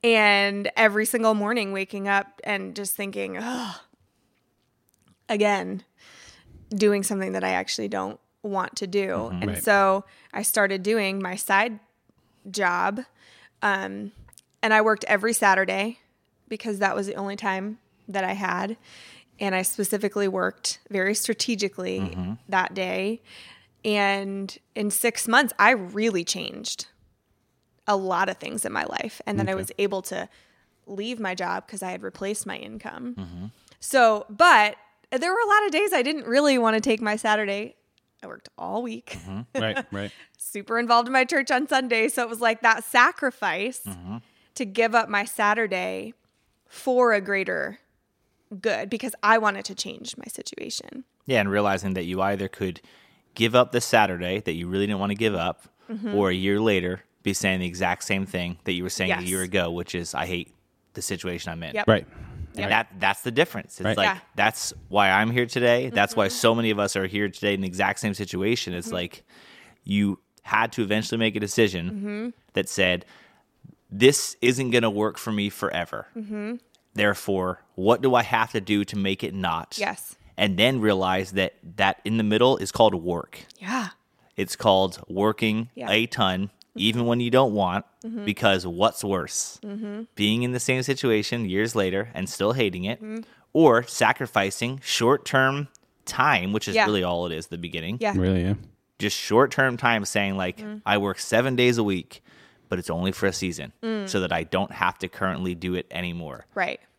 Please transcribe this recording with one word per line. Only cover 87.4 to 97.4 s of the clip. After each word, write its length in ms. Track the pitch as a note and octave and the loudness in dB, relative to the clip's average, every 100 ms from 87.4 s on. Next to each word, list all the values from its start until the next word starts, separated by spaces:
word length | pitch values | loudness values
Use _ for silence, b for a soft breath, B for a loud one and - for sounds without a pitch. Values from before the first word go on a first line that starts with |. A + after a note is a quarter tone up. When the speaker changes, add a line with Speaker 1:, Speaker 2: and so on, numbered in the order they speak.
| C3 | 4
Speaker 2:
want, 320 | G#2 F#2 F#2+ - _ | 2 0 0 -6 _
Speaker 1:
Mm-hmm. 200 | A3+ A3+ | -12 -8
Speaker 2:
because 420 | G2+ G#2 A2+ F#3+ F2+ | -6 2 4 4 0
what's 380 | E2+ G#2+ - | 2 2 2
worse? 560 | G#2 F#2 - - - - | -2 -2 -2 -6 -8 -10
Speaker 1:
Mm-hmm. 380 | G#3 G#3 A3 G#3 A#3 - | -12 -10 -10 -12 -14 0
Speaker 2:
Being 260 | G#3 G#3+ | 2 2
in 80 | B2 | 0
the 60 | B2 | -2
same 220 | - B2+ | -2 -2
situation 640 | B2+ B2+ C3 G#2+ G#2 A#2+ G#2+ | 0 0 2 2 2 -4 -2
years 280 | F#2 A2 A2+ | 0 0 0
later 320 | F#2+ F#2+ A2 | 0 0 -4
and 140 | - F#2 | -6 -8
still 240 | - G2+ | 0 0
hating 320 | B2+ G#2+ F2+ | 2 0 0
it, 160 | F#2 A#2 | -8 -8
Speaker 1:
Mm-hmm. 220 | G#3+ A3 A3+ b b | -10 -12 -14 b b
Speaker 2:
or 320 | D#3 D#3+ A#2 | 6 8 8
sacrificing 960 | B2 - A2 B2+ B2 G#2+ G2 - A#2+ C3+ | 2 2 2 4 0 0 0 -2 -6 -6
short-term 840 | - - A#2 C3+ - C#3 C3 C#3 C#3+ _ _ _ | -4 2 4 4 2 2 2 0 -8 _ _ _
time, 480 | - - C#3+ A#2 F#2 | -12 0 2 4 2
which 140 | G#2 - | -2 0
is 80 | |
Speaker 1:
Yeah. 120 | F#2 G#2 | 0 2
Speaker 2:
really 180 | G#2 | 2
all 220 | F2+ F2 F2 | 2 0 -2
it 60 | |
is 140 | D#2+ | -6